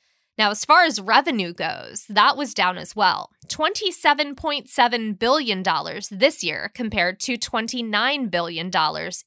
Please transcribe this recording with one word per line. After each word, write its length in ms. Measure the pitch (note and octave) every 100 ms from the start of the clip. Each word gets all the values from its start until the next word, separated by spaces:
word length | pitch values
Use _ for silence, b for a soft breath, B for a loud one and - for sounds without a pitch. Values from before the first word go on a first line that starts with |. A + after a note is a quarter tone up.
| _ _ _ -
Now, 140 | G#3
as 140 | G#3+
far 180 | - D#4+
as 180 | E4+ D4+
revenue 540 | F#3+ A#3 D4 A#3+ F3
goes, 520 | F3 E3 - - - -
that 280 | G#3 A#3 C4+
was 180 | C4+
down 220 | - F3+ F3+
as 200 | - G#3+
well. 340 | F#3 - - _ -
Twenty-seven 880 | - D#4 G#4 G4+ D#4 D#4 D4 D4
point 340 | C#4 D#4+ C#4+ -
seven 440 | - A#3+ A#3 A3
billion 500 | F#3+ A#3 D4+ B3 F#3+
dollars 460 | F#3 D#3+ D#3+ D#3+ -
this 340 | G3 C4+ D#4+
year 300 | E3+ D3+ -
compared 460 | - A3+ G#3 F3 F#3+
to 160 | - A#3+
twenty-nine 920 | - A3+ A3+ B3+ A3+ G#3 B3 C#4+ A#3+
billion 380 | F3 E3+ E3 F3
dollars 540 | F3+ D#3 D#3 E3 -